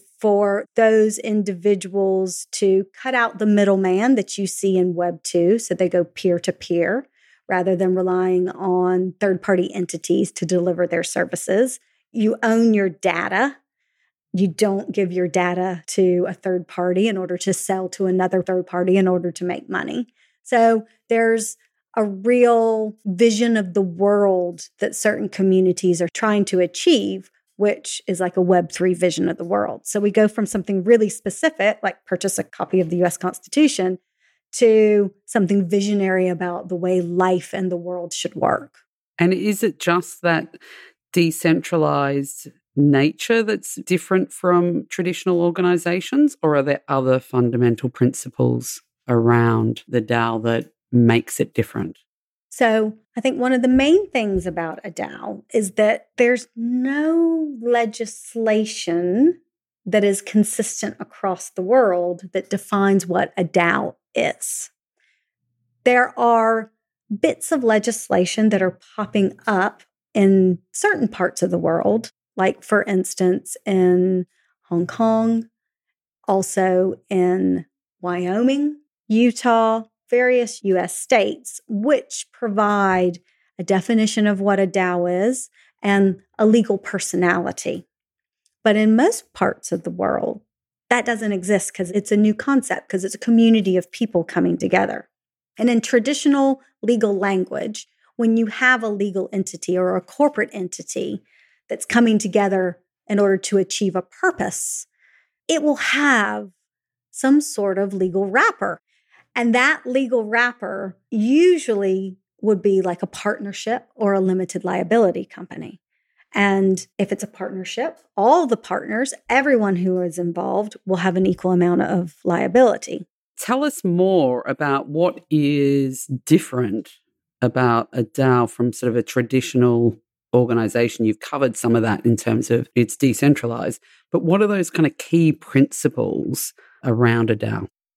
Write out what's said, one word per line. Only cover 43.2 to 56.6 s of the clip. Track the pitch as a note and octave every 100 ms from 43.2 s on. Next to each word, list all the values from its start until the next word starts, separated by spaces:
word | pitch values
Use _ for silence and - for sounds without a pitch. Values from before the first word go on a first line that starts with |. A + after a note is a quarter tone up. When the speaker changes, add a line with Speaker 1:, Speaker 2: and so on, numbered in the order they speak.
| - A3+
Speaker 2:
that's | G#3+ G3+ - -
different | - F3+ - F#3+ -
from | - F3+ F3 F3 E3+ -
traditional | - F3+ E3+ F#3+ F3
organizations, | F3 F3 F3+ F3+ F3 F3+ - C#4 D4 -
or | D#3+ D3
are |
there | C#3 C#3 -
other | C#3 C3 B2+
fundamental | - B2+ B2 A#2+ A#2+ A2+ B2+
principles | - B2 - - - B2 A#2+ B2 - _ _ -
around | A#2+ A#2 A#2+ A#2 A2+ A2+ A2+ -
the | B2
dao | A2 A#2 A2+ A2+
that | A#2 A#2 - _ _
makes | B2 A#2 A#2 - -
it | - -
different? | A2 - E2+ - _ _ _ _ _
Speaker 1:
So | - A#3 A3 G#3+ G#3+ _ -
I |
think | C4 C4
one | B3
of | C4
the | B3+
main | C4 C#4 F4+ G4
things | C4 G#3+ F#3+ F3
about | E3 E3 -
a | -
dao | D#3+ - - - G#3 -
is | A#3+ G3+
that | - G#3+ A3+ - -
there's | A#3+ B3 -
no | A#3